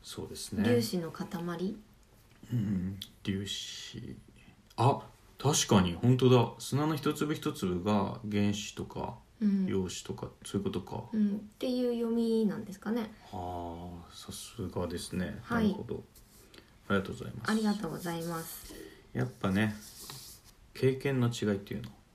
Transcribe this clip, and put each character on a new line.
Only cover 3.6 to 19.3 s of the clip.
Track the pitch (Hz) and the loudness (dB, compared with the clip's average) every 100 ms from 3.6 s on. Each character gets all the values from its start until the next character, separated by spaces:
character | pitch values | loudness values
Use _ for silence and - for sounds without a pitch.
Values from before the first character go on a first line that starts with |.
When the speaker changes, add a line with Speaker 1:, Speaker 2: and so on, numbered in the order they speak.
| - - - 123 123 - - - - - - - | -8 -12 -12 -12 -12 -14 -18 -20 -20 -20 -18 2
Speaker 1:
あ、 | - - - - - - | 2 2 -4 -20 -20 -2
確 | 135 151 - | 2 2 6
か | 104 | 6
に、 | 90 87 | 6 4
本 | 120 127 | 4 8
当 | 127 | 8
だ。 | 123 117 - | 8 6 -2
砂 | - 135 151 | -2 2 2
の | - | 2
一 | 147 | 0
粒 | 147 147 | 0 0
一 | 151 151 | 0 -2
粒 | - 95 90 | -2 0 0
が | 98 104 98 - 104 | 2 2 2 -2 -2
原 | 104 101 | 2 2
子 | 104 - | 2 -6
と | - | -8
か、 | - - - - - - | -8 -6 -8 -8 -18 0
Speaker 2:
う | 214 | 2
ん。 | 196 190 | 4 2
Speaker 1:
陽 | 98 90 | 2 0
子 | - | -4
と | - | -8
か、 | - - - - | -8 -8 -12 -4
そ | 101 | -2
う | |
い | |
う | |
こ | 95 | 0
と | 185 | -4
か。 | - - - | -6 -10 -4
Speaker 2:
う | 220 | 2
ん。 | 208 202 | 2 2
っ | - - | -8 -6
て | 262 | -2
い | 247 247 | 0 0
う | |
読 | 233 233 | 0 0
み | 233 226 226 214 | 2 2 4 2
な | - | 0
ん | |
で | - | -8
す | - | -10
か | 208 | -4
ね。 | 233 220 - - | -4 -4 -10 -12
Speaker 1:
は | 95 90 87 85 85 87 85 82 | -8 -6 -6 -6 -8 -10 -12 -16
あ、 | |
さ | - - | -16 -14
す | 98 - - 90 | -12 -12 -8 -6
が | - 87 | -4 -4
で | - | -6
す | - | -6
ね。 | 90 92 - | -4 -4 -6
Speaker 2:
は | - 233 | -2 2
い。 | |
Speaker 1:
な | 214 | 2
る | |
ほ | - | 0
ど。 | - - - - - - - - - - - | -6 -8 -10 -20 -20 -20 -20 -20 -20 -20 -2
あ | |
り | 98 | 0
が | |
と | 92 | 0
う | 87 | -8
ご | |
ざ | - | -10
い | |
ま | - | -8
す。 | - | 0
Speaker 2:
あ | |
り | 220 | 2
が | 214 | 2
と | 196 165 | 0 -2
う | |
ご | 151 | -6
ざ | 170 | -4
い | 165 | -4
ま | 165 165 | -4 -6
す。 | 165 - - - - - - | -8 -12 -14 -14 -16 -18 -10
Speaker 1:
や | - | -4
っ | 127 | -4